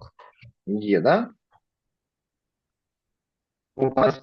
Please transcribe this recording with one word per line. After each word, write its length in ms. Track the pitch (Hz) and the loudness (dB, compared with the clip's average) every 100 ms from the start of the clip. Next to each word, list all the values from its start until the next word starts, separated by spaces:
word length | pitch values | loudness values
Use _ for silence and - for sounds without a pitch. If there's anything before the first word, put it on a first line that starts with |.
| - _ - _ 117 _ - | -12 _ -20 _ -20 _ -8
Є, 360 | 208 208 170 | -6 0 2
да? 280 | 123 196 240 - _ _ _ _ _ _ _ _ _ _ _ _ _ _ _ _ _ _ _ _ _ _ _ - | 2 2 -2 -12 _ _ _ _ _ _ _ _ _ _ _ _ _ _ _ _ _ _ _ _ _ _ _ -4
У 140 | 135 | -4
вас 320 | 131 127 - | 0 0 -2